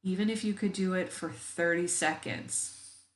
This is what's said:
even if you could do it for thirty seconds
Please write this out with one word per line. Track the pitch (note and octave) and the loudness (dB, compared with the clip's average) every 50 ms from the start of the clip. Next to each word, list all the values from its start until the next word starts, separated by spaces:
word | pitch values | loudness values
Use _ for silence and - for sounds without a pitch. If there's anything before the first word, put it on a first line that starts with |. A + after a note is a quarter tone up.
even | - F#3+ F#3 F#3 G#3+ G#3+ | 0 0 0 2 2 2
if | A3 A3 - | 2 2 0
you | G#3+ | 0
could | G3+ - A3 G3 | 0 2 0 0
do | F#3+ - F#3+ F#3 | 2 2 2 2
it | F#3 F#3 F3+ - | 2 2 0 -2
for | - - E3+ D#3+ | -4 -6 -6 -6
thirty | - - - - - - E3+ E3+ E3+ F3 F3 | -6 -8 -12 -8 -2 2 4 4 4 4 2
seconds | F3 - - E3 D#3 D#3+ - - - F#2 E2 - - - - - - - - - - - - - _ _ | 2 2 2 2 2 2 0 -4 -6 -6 -6 -6 -4 -4 -4 -4 -4 -10 -14 -20 -20 -20 -20 -20 _ _